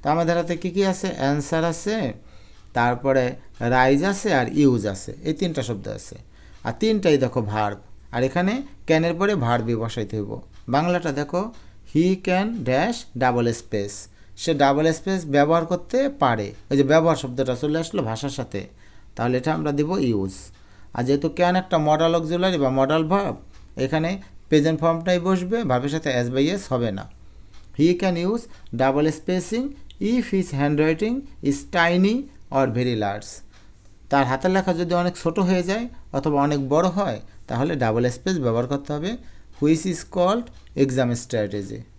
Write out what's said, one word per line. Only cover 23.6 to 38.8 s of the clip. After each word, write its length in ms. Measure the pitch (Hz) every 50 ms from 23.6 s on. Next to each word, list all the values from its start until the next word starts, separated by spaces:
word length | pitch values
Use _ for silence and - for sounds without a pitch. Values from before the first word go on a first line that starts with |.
| - - -
এখানে 440 | - 131 131 160 156 160 165 190 190 196 - - - - -
প্রেজেন্ট 300 | 156 151 143 160 160 151
ফর্মটাই 400 | 160 165 165 165 165 185 180 180
বসবে, 440 | 170 190 190 185 180 180 214 233 233
ভার্বের 260 | 139 127 123 127 143
সাথে 200 | 147 160 156 156 127 123
as 60 | 123 120 127
by 220 | 131 139 156 185
as 40 | 202 190 -
হবে 220 | 135 123 120 113
না। 180 | 98 95 95 - - - - - - - - - - - - - - -
"He 80 | 147 170 180 175 190
can 120 | 190 175 170 175 185
use 100 | 220 233 - - - - - - - 117
double 320 | 131 135 135 147 151 156
spacing 560 | 151 156 - - 180 180 165 - 214 233 262 285 277 - - - - -
if 220 | 196 208 240 247 233 - -
his 140 | 190 185 - 143 135
handwriting 560 | 143 147 151 147 156 156 165 160 202 220 240 269 277 - - - -
is 140 | 139 139 143 - - -
tiny 420 | 180 170 170 175 180 185 202 220 254 277 - - - - -
or 140 | - 135 135
very 280 | 127 113 123 127 123 120
large।" 340 | 110 104 98 101 107 110 - - - - - - - - - - - - - - - - -
তার 160 | - 139 135
হাতের 260 | 123 131 135 - 185
লেখা 220 | 185 196 190 185 180
যদি 200 | 165 175 165 175
অনেক 240 | 175 175 180 175 - -
ছোট 160 | 170 165 214
হয়ে 240 | 190 175 185 180 175
যায় 240 | 180 196 226 240 240 - - - - -
অথবা 280 | 139 135 156 147 143
অনেক 280 | 139 147 147 143 139 131
বড় 180 | 143 156 175
হয়, 320 | 185 165 196 202 170 123 117 - - - - -
তাহলে 280 | - - 117 135 165 170
ডাবল 340 | 139 127 113 110 117 120 123
স্পেস 300 | 120 - - 185 190 170
ব্যবহার 280 | 135 120 110 117 120
করতে 260 | 123 143 139